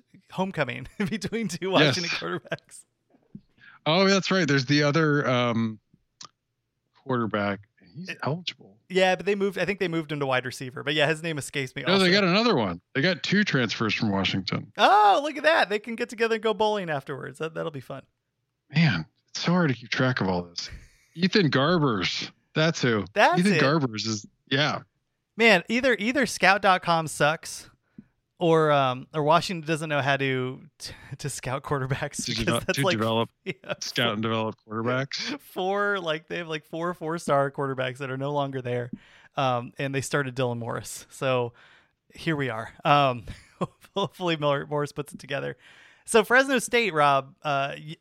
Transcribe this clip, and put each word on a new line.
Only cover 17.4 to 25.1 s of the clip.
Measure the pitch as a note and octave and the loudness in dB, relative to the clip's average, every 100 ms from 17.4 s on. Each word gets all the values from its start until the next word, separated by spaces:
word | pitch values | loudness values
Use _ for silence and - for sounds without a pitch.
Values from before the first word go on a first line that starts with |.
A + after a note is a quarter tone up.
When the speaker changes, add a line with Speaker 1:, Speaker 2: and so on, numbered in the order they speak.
| D#3+ | -8
Speaker 1:
that'll | E3 E3 | -6 -8
be | C#3+ | -8
fun. | - C3+ - _ _ _ _ _ _ | -12 -14 -16 _ _ _ _ _ _
Speaker 2:
Man, | - D#3+ F#2 - _ _ | 4 4 2 -6 _ _
it's | - | -6
so | - | 0
hard | F3+ D#3+ | 2 2
to | |
keep | B2 A#2 | 0 -4
track | - C3 B2 | -2 0 0
of | F#2+ | 0
all | F2+ | -2
this. | F2 - - - - _ _ | -4 -10 -12 -14 -20 _ _
Ethan | E3 F#3 G#3+ D3+ | -2 0 2 2
Garbers. | C3 D3 F3+ C#3+ G2+ E2+ - - - _ | 2 2 4 2 0 -2 -6 -10 -14 _
That's | D#3 D#3+ - | 0 0 2
who. | B2+ G#2+ F#2 | 0 0 0
Speaker 1:
That's | G3+ - F4 | 2 4 4
Speaker 2:
Ethan | G3 | 2
Speaker 1:
it. | E3 | 4
Speaker 2:
Garbers | C3+ D#3+ B2+ G#2+ A2 | 4 2 0 -4 -4
is, | G#2+ - _ - | -4 -8 _ -4
yeah. | C3+ D3 F#2+ - _ _ | 0 0 -2 -10 _ _